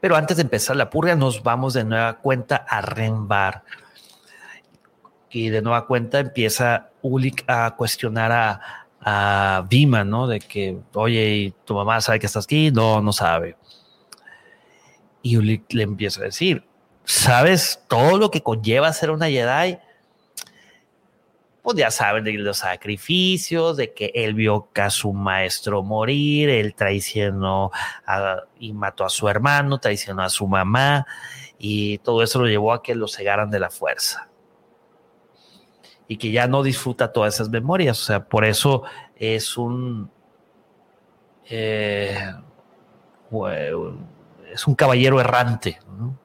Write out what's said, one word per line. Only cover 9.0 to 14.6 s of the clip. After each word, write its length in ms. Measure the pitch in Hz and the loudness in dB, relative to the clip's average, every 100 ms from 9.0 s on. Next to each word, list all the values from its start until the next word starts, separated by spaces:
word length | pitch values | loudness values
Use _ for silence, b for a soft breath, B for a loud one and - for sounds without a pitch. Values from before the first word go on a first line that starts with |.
a 640 | - 101 101 98 98 95 92 | -2 0 2 2 2 0 2
Bhima, 340 | 120 147 117 | 4 6 4
¿no? 240 | 101 110 127 | 2 -2 -2
De 140 | 107 | -4
que, 380 | - 104 98 92 - | -6 -6 -6 -6 -8
"Oye, 400 | 101 110 117 107 104 | -2 0 2 2 0
¿y 140 | 101 - | -2 -8
tu 100 | - | -6
mamá 260 | 101 101 113 | -4 0 0
sabe 180 | 107 110 | 2 0
que 80 | 104 | 0
estás 180 | - 101 | -4 -2
aquí?". 240 | 151 156 | 2 4
"No, 320 | 127 110 107 | 4 4 4
no 100 | 107 | 2
sabe". 440 | 101 92 82 85 - _ b b b _ - B B B B | 0 0 0 -2 -10 _ b b b _ -20 B B B B